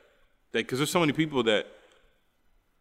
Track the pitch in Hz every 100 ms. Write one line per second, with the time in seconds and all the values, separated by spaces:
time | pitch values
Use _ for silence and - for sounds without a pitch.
0 | _ _ _ _ _ 117 113 127 151 180
1 | 156 135 160 139 110 101 - - _ _
2 | _ _ _ _ _ _ _ _